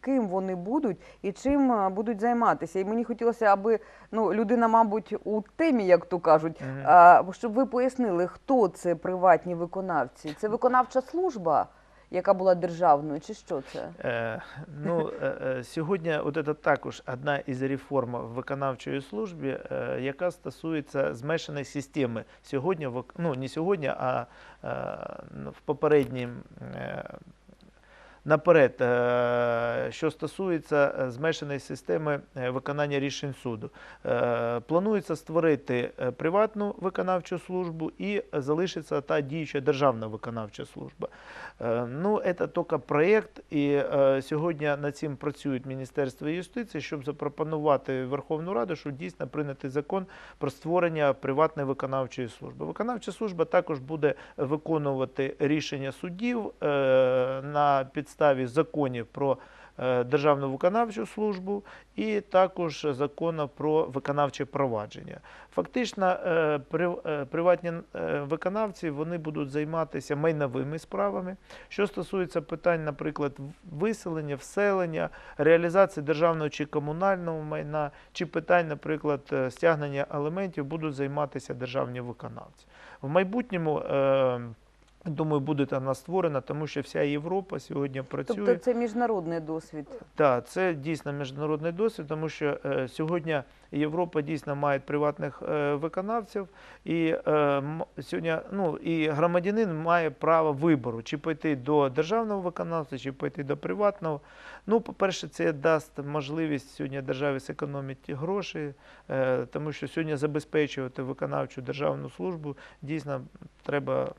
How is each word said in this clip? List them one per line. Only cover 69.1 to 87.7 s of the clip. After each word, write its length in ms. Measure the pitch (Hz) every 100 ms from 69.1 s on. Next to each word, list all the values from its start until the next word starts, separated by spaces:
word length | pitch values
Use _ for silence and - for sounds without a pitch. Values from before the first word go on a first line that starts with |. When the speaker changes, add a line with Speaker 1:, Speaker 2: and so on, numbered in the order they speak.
| 175
Speaker 2:
будуть 320 | 156 151 139
займатися 640 | 147 151 165 156 147 -
майновими 640 | 143 160 151 139 131 135 160
справами. 580 | - 196 202 196 185 190 - - -
Що 180 | - 202
стосується 540 | - 170 190 180 170
питань, 420 | 151 160 175 165
наприклад, 480 | 151 139 156 151 143 139
в-, 420 | 139 - 175 147
виселення, 560 | 214 214 180 160 147
вселення, 720 | 139 - - 202 190 170 160 160 - - -
реалізації 640 | 147 170 170 185 190 156
державного 460 | 147 151 170 160 151
чи 160 | -
комунального 760 | 143 151 147 160 196 185 170 160
майна, 500 | 151 156 147 151 147 - -
чи 140 | -
питань, 420 | 165 165 160 175 160
наприклад, 540 | 147 - 156 151 139 -
е, 180 | 139 131
стягнення 540 | - 165 151 147 139 143
аліментів, 560 | 147 147 180 190 160
будуть 280 | 139 160 156
займатися 600 | 139 139 147 139 135 -
державні 480 | 127 127 135 127 123
виконавці. 640 | 120 - - - - - _ - - -
В 80 | 135
майбутньому, 720 | 170 190 240 240 185 160 147
е, 600 | - 139 135 135 127 123 120 110 _ _ _ _
думаю, 340 | 165 147 156 147
буде 280 | 139 143 135
вона 220 | 139 131
створена, 480 | 131 - 185 170 135
тому 260 | - 151 151
що 140 | 143
вся 200 | - 156
Європа 580 | 147 147 165 190 185 143
сьогодні 420 | -